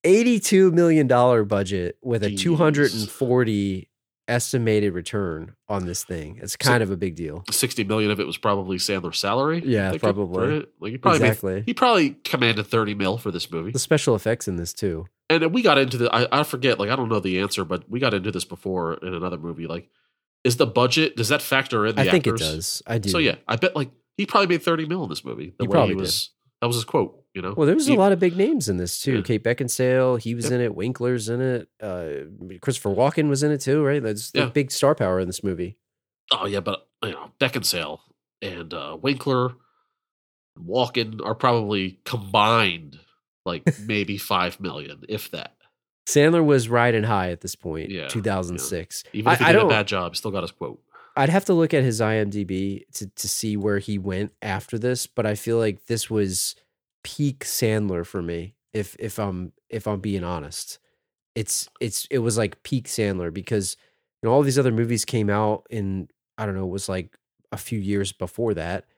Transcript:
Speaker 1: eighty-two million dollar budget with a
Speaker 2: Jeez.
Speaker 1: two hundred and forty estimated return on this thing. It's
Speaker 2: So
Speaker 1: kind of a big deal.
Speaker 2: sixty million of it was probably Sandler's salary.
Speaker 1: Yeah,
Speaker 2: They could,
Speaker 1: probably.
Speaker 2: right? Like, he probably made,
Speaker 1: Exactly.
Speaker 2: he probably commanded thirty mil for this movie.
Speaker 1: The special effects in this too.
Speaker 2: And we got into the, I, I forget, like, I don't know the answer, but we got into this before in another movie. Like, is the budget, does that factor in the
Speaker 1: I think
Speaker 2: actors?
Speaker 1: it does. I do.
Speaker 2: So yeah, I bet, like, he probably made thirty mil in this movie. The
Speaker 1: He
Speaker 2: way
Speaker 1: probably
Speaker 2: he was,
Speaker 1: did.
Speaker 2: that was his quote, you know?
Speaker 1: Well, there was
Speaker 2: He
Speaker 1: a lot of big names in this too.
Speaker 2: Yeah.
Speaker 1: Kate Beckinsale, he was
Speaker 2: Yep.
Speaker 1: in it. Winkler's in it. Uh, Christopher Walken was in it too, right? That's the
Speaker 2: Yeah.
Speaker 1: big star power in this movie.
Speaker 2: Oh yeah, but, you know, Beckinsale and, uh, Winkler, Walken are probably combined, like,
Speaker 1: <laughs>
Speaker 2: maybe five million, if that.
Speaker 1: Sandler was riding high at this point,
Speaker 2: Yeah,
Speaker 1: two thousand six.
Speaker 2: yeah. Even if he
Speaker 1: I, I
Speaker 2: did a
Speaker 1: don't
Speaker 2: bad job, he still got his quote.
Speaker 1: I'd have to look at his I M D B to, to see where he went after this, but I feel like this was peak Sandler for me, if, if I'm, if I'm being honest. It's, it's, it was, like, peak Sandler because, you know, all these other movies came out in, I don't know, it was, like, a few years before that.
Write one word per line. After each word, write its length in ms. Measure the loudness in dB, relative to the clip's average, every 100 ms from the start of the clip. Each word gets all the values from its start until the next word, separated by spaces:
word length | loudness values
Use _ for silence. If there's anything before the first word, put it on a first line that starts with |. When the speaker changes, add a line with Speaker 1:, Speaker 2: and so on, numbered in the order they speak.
Speaker 1:
eighty-two 680 | 6 6 6 2 4 6 8
million 360 | 6 6 6 6
dollar 360 | 6 6 6
budget 540 | 4 0 0 -2 -4 -6
with 220 | -4 0
a 60 | 0
Speaker 2:
Jeez. 100 | 0
Speaker 1:
two 160 | 0
hundred 380 | 4 4 4 2
and 160 | 0 -6
forty 800 | -2 2 4 4 2 0 -4 -10 _ _ _ -4
estimated 640 | -2 0 0 2 2 2
return 640 | -2 -6 -4 -4 -6 -10 _ -6
on 180 | -6 -4
this 160 | -8
thing. 340 | -6 -8 -8 -12
It's 120 | -12
Speaker 2:
So 40 | -2 0
Speaker 1:
kind 140 | 2
of 80 | 0
a 40 |
big 200 | -2 -6
deal. 280 | -6 -10 -10 -6
Speaker 2:
sixty 320 | -2 -2 -2
million 280 | -2 0 0
of 80 | 0
it 60 | -4
was 100 | -2
probably 400 | 0 0 -2 -4
Sandler's 400 | -2 -4 -4 -4
salary. 420 | -2 0 0 -2
Speaker 1:
Yeah, 220 | 0 0 0
Speaker 2:
They 80 | 0
could, 20 | 0
Speaker 1:
probably. 320 | 0 -2 -2 0 -2
Speaker 2:
right? 60 | -4 _
Like, 120 | -8
he 60 | 0
probably 220 | 2 4
made, 80 | 4
Speaker 1:
Exactly. 340 | 2 -2 -4
Speaker 2:
he 80 | -4
probably 380 | 2 4 6 4 0
commanded 440 | -4 2 2 2 0
thirty 260 | 0 0
mil 240 | 0 0 0
for 140 | -4
this 200 | -6 -6
movie. 200 | -6 -4
Speaker 1:
The 80 | -4
special 360 | 0 2 4
effects 320 | 2 0 -2 -2
in 80 |
this 180 | -6 -6
too. 320 | -4 -4 -4 -10 _ _
Speaker 2:
And 240 | 2 2
we 80 | 2
got 160 | 4 4
into 200 | 4 2
the, 160 | 2
I, 240 | 2 2 2
I 40 |
forget, 360 | 0 0 0 2
like, 100 | 0
I 60 |
don't 140 | 0 0
know 100 | 0
the 200 | 0 -2
answer, 240 | -2 -4
but 240 | -2 -4 -4
we 100 | -2
got 140 | 0
into 180 | 0 -2
this 140 | -6
before 480 | -8 -8 -4 -2 -4
in 180 | -6 -8
another 240 | -6 -6 -6
movie. 300 | -8 -8 -8
Like, 220 | -10 -12 _ _ _ _ _
is 140 | -2 2
the 80 |
budget, 500 | 2 4 2 2 0 0
does 120 | 0
that 120 | 0
factor 440 | 2 0 2 0
in 100 | 0
the 60 | 2
Speaker 1:
I 80 | 4
think 160 | 4
Speaker 2:
actors? 160 | 2 0
Speaker 1:
it 20 |
does. 400 | -2 -4 -6 -6 -4
I 100 | -4
do. 100 | 0
Speaker 2:
So 80 | 2
yeah, 160 | 2 0 -4
I 80 | 0
bet, 180 | 0
like, 160 | 0 -6 _ _ -6
he 80 |
probably 220 | 0 2 4
made 160 | 2
thirty 220 | 0 -2
mil 180 | -2 -4
in 60 | -6
this 140 | -8
movie. 300 | -10 -10 -12 -6
The 60 |
Speaker 1:
He 40 | 2
Speaker 2:
way 40 |
Speaker 1:
probably 240 | 4 4
Speaker 2:
he 60 | 2
was, 260 | -2 -4 -6
Speaker 1:
did. 40 | _ _ _
Speaker 2:
that 60 | -2
was 80 | -2
his 60 |
quote, 400 | 0 0 0 -6 _
you 80 | -10
know? 120 | -6
Speaker 1:
Well, 100 | 0 2
there 80 |
was 100 | 4
Speaker 2:
He 100 | 4
Speaker 1:
a 20 | 6
lot 140 | 6
of 80 | 4
big 160 | 2
names 320 | 2 2 2 0
in 80 |
this 240 | -2 -2 -4
too. 180 | 0 0
Speaker 2:
Yeah. 40 |
Speaker 1:
Kate 200 | 0 0
Beckinsale, 760 | 0 -2 -2 0 2 4 2 0
he 160 | -2
was 100 | -4
Speaker 2:
Yep. 80 | -2
Speaker 1:
in 80 | 0
it. 140 | 0
Winkler's 540 | -2 -4 -2 -2 -2 -2
in 100 | -2
it. 300 | -2 -2 -6 _
Uh, 260 | -8 -6 -6 -8 -10 -16 -16 -6
Christopher 300 | -4 -2 -2
Walken 400 | 2 2 2 0
was 140 | 2
in 80 | 2
it 100 | 0
too, 200 | 0 2
right? 180 | 2 0
That's 280 | -2 -6 -4
the 80 | -2
Speaker 2:
Yeah. 60 | 0
Speaker 1:
big 240 | 0 0
star 220 | 2 2
power 260 | 4 2 2
in 60 | -2
this 140 | -4
movie. 340 | -4 -4 -6 -8 _ _ _ _ _
Speaker 2:
Oh 160 | -2 0
yeah, 120 | -2
but, 260 | -4 -8 _ _
you 80 | -8
know, 200 | -8 -14 _
Beckinsale 600 | -2 0 -4 -4 -6 -10 _ _ _ _
and, 320 | -12 -10 -12
uh, 240 | -10 -10 -4
Winkler, 520 | -4 -2 0 0 0 -4 _ _ _ _ _ _ _ _ _ -18
Walken 600 | -4 -2 0 -2 -4 -6
are 100 | -6
probably 640 | 0 2 2 0 -2 -2 -6
combined, 960 | -8 -8 0 2 6 4 4 0 -12 -20 _ _ _ _
like, 180 | -6 -2
Speaker 1:
<laughs> 160 | -2 -2
Speaker 2:
maybe 380 | -2 -2 -2 -6
five 420 | -2 0 0 -4
million, 440 | -10 -8 -14 -16 -10
if 240 | -10 -8
that. 240 | -12 -12 _ _ _ _ _ 0
Speaker 1:
Sandler 360 | 4 6 6
was 240 | 6 4 4
riding 360 | 2 4 2
high 260 | 2 0 0
at 80 | -6
this 140 | -10
point, 340 | -10 -8 -8 -8
Speaker 2:
Yeah, 180 | -10 -6
Speaker 1:
two 120 | -4
thousand 380 | -2 -2 -4 -6
six. 440 | -6 -8 -8 -14 -10
Speaker 2:
yeah. 60 | -2
Even 120 | 2
if 60 | 4
he 60 |
Speaker 1:
I, 40 | 6
I 20 |
Speaker 2:
did 40 | 6
a 40 |
Speaker 1:
don't 80 | 6
Speaker 2:
bad 180 | 2 0
job, 240 | -2 -4
he 60 | -6
still 140 | -6
got 100 | -6
his 100 | -8
quote. 300 | _ -12 -12 _ -20 -8
Speaker 1:
I'd 140 | 0 2
have 160 | 2
to 80 | 4
look 200 | 2 4
at 100 | 2
his 160 | 2 2
I 140 | 0
M 140 | 2 0
D 140 | -4
B 420 | -4 -4 -4 -6 -12
to, 140 | -14 -12
to 200 | -8 -6
see 300 | -4 -4 -2
where 220 | 0 -2
he 180 | -2 -4
went 340 | -4 -4 -6 _
after 360 | -6 -6 -4 -4
this, 280 | -2 -2
but 200 | -4 -2
I 100 | -2
feel 220 | -2 0 0
like 280 | 0 -2
this 240 | -6 -4 0
was 460 | 0 0 0 -4 -8 _ _ _ _
peak 400 | -14 -2 -2 -2
Sandler 600 | -6 -2 0 0 0 -2
for 160 | -4 -6
me, 340 | -6 -6 -10 _ _
if, 220 | -8 -8 -10
if 200 | -10 -6
I'm, 320 | -6 -6 -10 _ _
if 180 | -8 -4
I'm 120 | -4
being 240 | -4 -4
honest. 560 | -4 -6 -8 -12 -12 -16 _ _ _ _ _
It's, 340 | -8 -4 -6 -6 _
it's, 260 | -6 -6 -2
it 100 | 0
was, 180 | 0 0
like, 260 | -2 -4
peak 220 | -4 -4 -4
Sandler 460 | -2 0 0 -4
because, 420 | -6 -4 -2 -2 -8 _ _ _ _
you 60 | 2
know, 40 |
all 80 | 4
these 160 | 4 4
other 120 | 2
movies 340 | 2 0 0
came 240 | 0 0 2
out 360 | 2 2 0 _
in, 400 | -6 -4 -4 -8 _ _ -8
I 80 |
don't 100 | -6
know, 100 | -4
it 60 | -4
was, 180 | -6 -4
like, 280 | -6 -8 _ _ _ _
a 60 | -12
few 220 | -6 -6
years 320 | -2 -2 -2
before 420 | -6 -10 -4 -2
that. 300 | -2 -4 -6 _